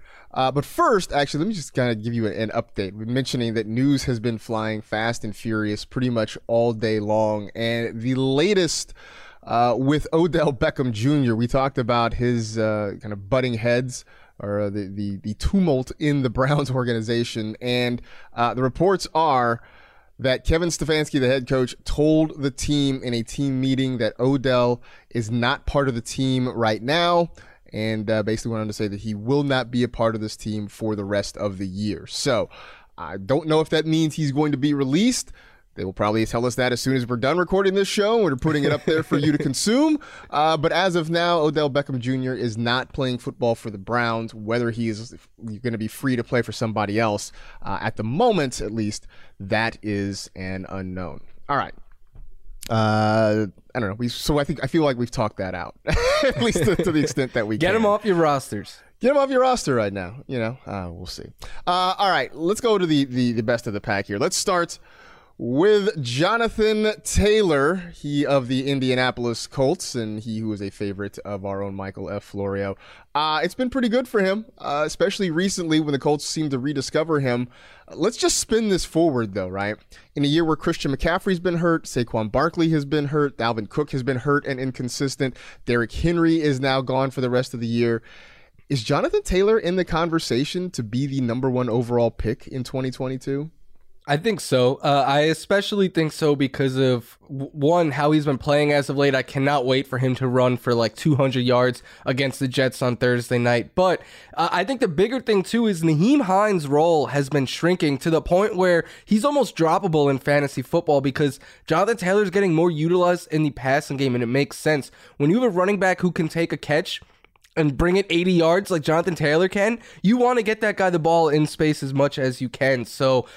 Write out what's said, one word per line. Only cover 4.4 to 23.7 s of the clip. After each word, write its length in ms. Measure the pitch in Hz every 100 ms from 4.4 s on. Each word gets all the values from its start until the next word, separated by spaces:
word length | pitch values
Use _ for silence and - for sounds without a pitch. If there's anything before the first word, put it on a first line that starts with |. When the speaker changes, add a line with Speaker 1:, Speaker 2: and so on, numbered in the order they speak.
| - 110 110 107
Speaker 1:
fast 440 | - 110 113 117
and 100 | 110
furious 480 | - 117 110 107 104
pretty 260 | - 135 127
much 280 | 117 107 - -
all 240 | 117 117
day 300 | 110 110 110
long, 500 | 104 107 107 107 104
and 480 | - 113 117 117 113
the 140 | 123
latest, 800 | 127 135 135 185 190 160 - - - - - - -
uh, 320 | - 117 120 117
with 300 | 135 147 -
Odell 400 | 160 170 156 147
Beckham 400 | 123 156 - 127
Junior, 440 | 107 131 147 123
we 100 | 110
talked 320 | 120 135 135 135
about 380 | 117 120 117
his, 420 | 117 120 120 107 110
uh, 360 | 110 107 101 -
kind 140 | 107
of 160 | 101 98
butting 240 | 131 127
heads, 500 | 113 120 123 127 - - - - -
or, 200 | 101 104
uh, 100 | 104
the, 160 | 104 95
the, 300 | 101 101 98
the 160 | 107
tumult 560 | 107 - 196 175 131 127 -
in 240 | 151 143
the 80 | 127
Browns 400 | 123 135 147 139
<laughs> 0 |
organization, 840 | 131 123 117 110 120 117 117 107 107
and, 400 | 123 123 123 120 - - -
uh, 220 | 120 120
the 80 | 113
reports 440 | 131 - 180 185 -
are 480 | 160 160 127 120 117 - - - - _ -
that 280 | 127 127
Kevin 240 | - 165 170
Stefanski, 500 | - 147 156 147 147
the 80 | 123
head 180 | 135
coach, 300 | 123 131 127 -
told 580 | - - 151 156 156 -
the 80 | 135
team 540 | - - 147 139 131
in 100 | 123
a 80 | 120
team 380 | 110 - 139 131
meeting 380 | 135